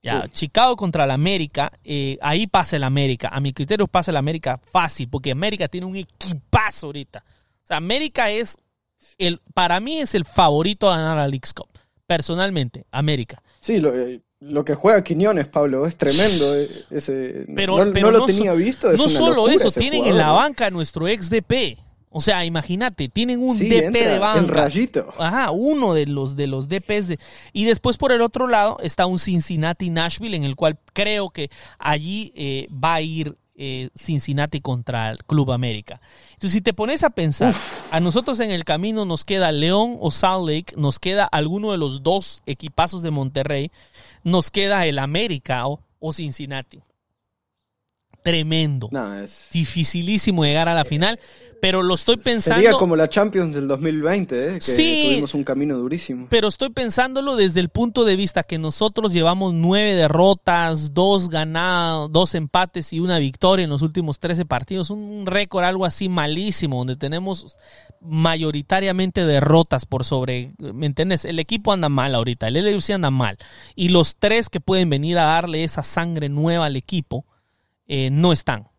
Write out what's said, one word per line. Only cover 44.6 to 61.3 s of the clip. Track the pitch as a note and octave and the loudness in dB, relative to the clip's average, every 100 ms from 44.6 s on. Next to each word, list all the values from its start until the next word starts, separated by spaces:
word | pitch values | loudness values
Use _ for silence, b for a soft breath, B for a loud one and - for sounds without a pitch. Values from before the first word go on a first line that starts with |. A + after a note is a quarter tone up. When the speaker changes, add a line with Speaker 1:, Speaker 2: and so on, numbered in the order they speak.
| G3 G3+ E3 | 0 2 0
Speaker 1:
el | C#3 | -2
América | C3+ E3 A3+ D3 - B2+ B2+ | -2 -2 -2 -6 -4 -4 -4
o, | D3 _ _ | -8 _ _
o | D#3 | -8
Cincinnati. | D#3 D#3 C3 C#3+ C3+ C3 - _ _ _ _ _ _ _ _ _ _ _ _ _ _ | -6 -8 -10 -10 -10 -12 -20 _ _ _ _ _ _ _ _ _ _ _ _ _ _
Tremendo. | F3 E3 D#3 D#3+ D#3 C3+ G#2+ | -2 0 0 0 0 -2 -4
Speaker 2:
No, | C3+ G#2 G2+ | -6 -8 -10
es | G2+ - - | -14 -16 -6
Speaker 1:
Dificilísimo | E3 D#3+ F3 D#3 F3 E3+ G#3+ - F3+ D3 | -2 -2 0 -2 -2 0 0 2 2 2
llegar | D3+ E3 | 2 2
a | |
la | E3+ C#3+ | 0 0
final, | D3+ F#3+ A#3 B B B - | 0 0 -2 B B B -4
pero | F#3+ F#3 | 0 2
lo | F3+ F3+ | 0 0
estoy | - A#3 | 0 0
pensando. | B3+ A#3 - A3 | 2 0 2 6
Speaker 2:
Sería | A3+ F#3 | 6 6
como | F#3 D#3+ | 4 4
la | D#3 | 4
Champions | G#3 G#3+ G3 E3+ | 4 2 2 0
del | D3 C#3 | -2 -2
dos | C3+ | -2
mil | D#3+ D#3 | -2 -2
veinte, | D3+ G3+ F3+ B2 C#3+ | 0 -2 -2 -4 -4
¿eh? | |
Que | F#3 | -2
Speaker 1:
Sí. | - - D#4+ D#4 D4 | 2 4 4 2 2
Speaker 2:
tuvimos | C4 C#3 | 2 0
un | D3 | -4
camino | C3+ C3+ D3 C3 | -4 -2 -2 -2
durísimo. | B2 E3+ - B2+ B2+ | -4 -6 -8 -10 0
Speaker 1:
Pero | A#3 G#3 | 2 2
estoy | - C4+ | -2 -6
pensándolo | A3+ A#3+ B3 B3+ C4 C#4 B3 | -4 -2 0 0 -2 -2 0
desde | F#3+ E3+ | 2 2
el | F3+ | 0
punto | - A#3+ A#3 A3 | 0 0 2 2
de | F#3+ | 2
vista | G3 F3+ | 0 -2
que | - D#3+ | -4 -6
nosotros | D#3 - G#3+ A3 A3 | -4 0 0 0 0
llevamos | E3+ D#3+ F#3 F#3+ | 2 2 2 0
nueve | E3 E3+ G3 G#3+ F#3 | 2 2 4 2 4
derrotas, | D3+ D#3+ F#3+ G3 - E3+ E3 D#3+ D3+ | 4 6 4 4 2 2 2 -2 -2
dos | C#3+ F#3+ G3 | 2 4 4
ganados, | F3+ | 0